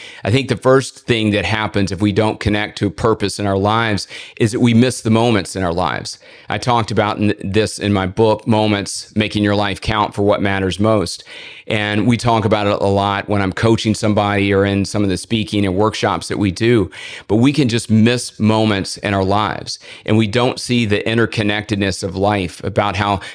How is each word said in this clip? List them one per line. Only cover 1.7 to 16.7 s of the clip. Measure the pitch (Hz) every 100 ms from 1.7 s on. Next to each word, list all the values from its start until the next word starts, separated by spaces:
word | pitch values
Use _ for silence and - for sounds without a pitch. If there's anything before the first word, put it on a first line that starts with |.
| 104 90
if | 92
we | 104
don't | 101 107 -
connect | 104 104 104 -
to | 101
purpose | - 113 110 98 -
in | 104
our | 98
lives | 101 110 113 101 - - - -
is | 113
that | 120
we | 120 113
miss | 127 -
the | 113
moments | 113 120 107 87 98
in |
our | 90
lives. | 85 82 53 113 - - - -
I | 104
talked | 127 117 104
about | 107 104 101
n-, | 104 -
this | 98 101 104 -
in | 101
my | 101 95
book, | 98 110 107 -
Moments, | 107 107 101 92 - - 107
Making | 107 107
Your | 104 101
Life | 101 95
Count | - 110 101
for | -
What | 101 101
Matters | 98 98 95 90
Most. | 107 107 82 - - - - - -
And | 107 104 104 107
we | 117
talk | 120 113 104
about | 104 101
it | 101
a | 98
lot | 98 101 101 98
when | 101
I'm | 95
coaching | - 113 165 113 104
somebody | 110 104 104 101 101
or | 98
in | 101 98 98
some | 107
of | 101
the | 92
speaking | - 113 104 104 98
and | 92
workshops | 107 - 107 87 -
that | 64
we | 101
do. | 87 113